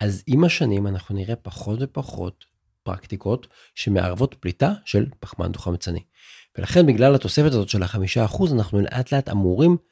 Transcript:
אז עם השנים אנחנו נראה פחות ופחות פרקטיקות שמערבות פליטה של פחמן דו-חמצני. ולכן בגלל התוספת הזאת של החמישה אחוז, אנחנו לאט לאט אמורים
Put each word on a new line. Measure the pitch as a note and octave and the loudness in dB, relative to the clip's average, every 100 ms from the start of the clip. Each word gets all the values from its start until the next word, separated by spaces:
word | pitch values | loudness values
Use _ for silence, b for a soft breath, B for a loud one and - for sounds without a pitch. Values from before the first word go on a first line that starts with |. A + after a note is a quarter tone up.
אז | G#2 F#2 - | -4 -4 0
עם | C3+ | 2
השנים | F3 - C3 G2 G2+ | 2 2 0 0 -2
אנחנו | F#2+ - | -4 -6
נראה | G2 F#2+ A2+ | -8 -6 -8
פחות | F#2 - G#2 A2 | -10 -10 -6 -6
ופחות | C#3 D3+ C3 - F2+ - _ _ _ _ | -6 -8 -10 -8 -10 -12 _ _ _ _
פרקטיקות | - F#2 - G2+ G2 A#2+ - b b | -10 -10 -10 -8 -4 -4 -6 b b
שמערבות | - - G2+ F2+ F2+ C3+ | -8 0 0 0 0 -2
פליטה | - F2+ - D#3 G#3 | -4 -6 0 0 -2
של | - G2+ C3+ - | -2 -2 -2 -6
פחמן | - - F2 | -12 -6 -6
דו-חמצני. | F2+ F2 F2+ - E2+ - b b b b - | -6 -6 -6 -6 -8 -10 b b b b -10
ולכן | F#2+ F3 D#3 | 0 4 6
בגלל | A2 C3 | 6 6
התוספת | C3+ F#2+ - D3 | 4 2 0 2
הזאת | A#2+ G2 | 2 0
של | G2+ | -2
החמישה | F2+ G#2 F#2 A#2 | -2 -2 -2 0
אחוז, | G#2+ - F3+ | 0 0 0
אנחנו | B2 G2+ G2+ | 0 0 0
לאט | G#2 B2+ B2+ | -2 -4 -2
לאט | C#3 C3+ | -2 -2
אמורים | G#2 F#2 F#2 E3+ F3 - | 0 0 4 4 4 -2